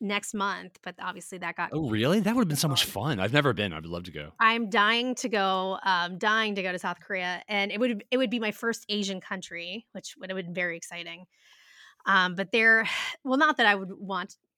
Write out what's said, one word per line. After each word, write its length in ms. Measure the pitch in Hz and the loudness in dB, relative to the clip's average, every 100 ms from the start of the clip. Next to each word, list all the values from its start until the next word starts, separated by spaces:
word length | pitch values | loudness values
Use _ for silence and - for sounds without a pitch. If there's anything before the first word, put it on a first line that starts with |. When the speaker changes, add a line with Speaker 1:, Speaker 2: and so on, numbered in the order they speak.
Speaker 1:
next 320 | 202 202 - | -4 -4 -4
month, 440 | 208 196 180 180 _ | -4 -4 -4 -10 _
but 120 | 180 180 | -16 -10
obviously 360 | 185 180 - 185 | -10 -10 -12 -10
that 180 | 170 170 | -8 -6
got 140 | 170 | -6
Speaker 2:
Oh, 160 | 151 147 | -4 -2
really? 300 | 107 123 208 | 2 4 4
That 140 | 196 | 2
would've 140 | 247 190 | 2 2
been 80 | 143 | 2
so 120 | 160 | 0
much 140 | 127 | 0
Speaker 1:
postponed. 340 | - 98 135 110 | -2 -2 -2 0
Speaker 2:
fun. 20 | |
I've 120 | 98 | 2
never 200 | 143 143 | 4 4
been. 180 | 98 101 | 2 0
I'd 120 | 78 82 | -2 -6
love 180 | 85 | -8
to 60 | 87 | -8
go. 200 | 76 76 - | -10 -10 2
Speaker 1:
I'm 300 | 226 233 220 | 4 4 0
dying 440 | 214 208 233 254 247 | 4 4 4 0 -4
to 120 | - | -2
go, 500 | 208 190 190 190 190 | 0 2 0 -2 -2
um, 340 | 190 180 175 180 | 0 0 -2 -2
dying 360 | 220 220 220 | 0 2 2
to 80 | 202 | -2
go 80 | 185 | -4
to 60 | 180 | -4
South 200 | 185 175 | -6 -8
Korea, 420 | - 190 180 180 - | -6 -4 -4 -6 -4
and 240 | 208 202 | -2 0
it 80 | 202 | 0
would, 240 | 247 208 - | 0 0 -2
it 60 | 254 | 0
would 120 | 254 | 2
be 80 | 233 | 0
my 140 | 220 | -2
first 320 | 208 233 226 - | -2 -4 -4 -4
Asian 320 | 208 196 190 | -2 -2 -6
country, 680 | - 190 - 170 170 208 - | -8 -10 -10 -12 -10 -12 -12
which 220 | 190 - - | -16 -16 -14
would 120 | 185 | -10
have 60 | 190 | -8
been 180 | 175 | -6
very 220 | 175 180 165 | -4 -4 -4
exciting. 480 | - 175 170 170 185 _ _ _ _ - - _ - | -10 -12 -14 -16 -20 _ _ _ _ -20 -20 _ 2
Um, 280 | 196 180 175 | 4 4 0
but 160 | 185 | 0
they're, 340 | 226 226 226 226 - - | 4 6 6 4 -2 -6
<sighs> 180 | - | -6
well, 140 | 269 262 | 0 4
not 180 | 311 285 | 4 6
that 100 | 220 | 4
I 80 | |
would 180 | 202 190 | 4 0
want 440 | 196 196 185 196 - _ | -10 -6 -6 -6 -12 _